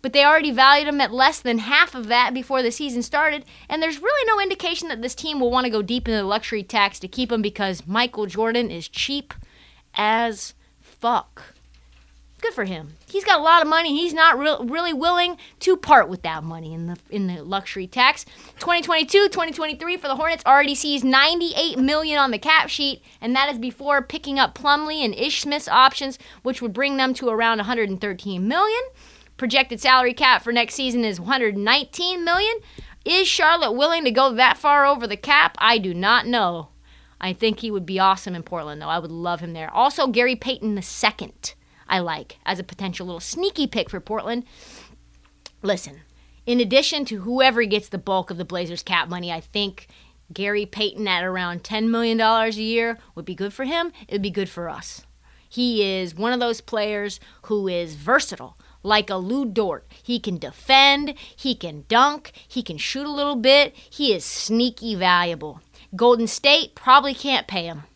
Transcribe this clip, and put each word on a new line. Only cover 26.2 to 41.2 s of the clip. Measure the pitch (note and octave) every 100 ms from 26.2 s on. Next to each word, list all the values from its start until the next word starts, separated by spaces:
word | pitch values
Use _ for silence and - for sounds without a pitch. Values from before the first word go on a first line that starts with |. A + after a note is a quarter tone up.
| - -
which | B3 B3+
would | A#3+
bring | G3 C#4 C4+
them | C4
to | B3+ B3
around | A3 A3+ A3+
a |
hundred | G3+ A#3+ G#3
and | F#3+
thirteen | G#3 F#3 G3+ F#3 G3
million. | D#4+ G#4 A4+ C5 - - - _ -
Projected | B3+ C4+ C4+ A3
salary | C4+ C4 B3
cap | B3 C#4 A3
for | A#3
next | A#3 A#3
season | - C4 A#3+
is | A3+ F3+
one | F3+
hundred | C4+ A3+ G3+
nineteen | G#3 C4+ C#4 - F4 F4+
million. | E4+ F4 G#4+ A4+ - - - - -
Is | F4+ F#4+
Charlotte | - D#4 E4+ D4
willing | A#3+ D4+ E4+
to | C#4+
go | A3+ C4+
that | A3+ C4 -
far | D4 C#4+
over | C#4 C#4+ A#3
the | G#3
cap? | - D4 D#4 -
I | A3 A#3
do | F#3
not | F3 F#3+ A#3+ -
know. | A#3+ F#3 E3+ D3 _ _ - _ _
I | F#3
think | F3+ A3+ G#3+
he | A#3
would | G3+ F3
be | F#3+
awesome | F#3+ F#3+ -
in | F3
Portland, | D#3+ F3 D3+ D3
though. | D3+
I | E3
would | E3
love | E3 F3 F3
him | F3
there. | E3 D#3+
Also, | - B3+ C#4 C4+
Gary | A3+ B3 B3
Payton | C4 B3+ G#3+
the | G#3
second. | - - G#3 -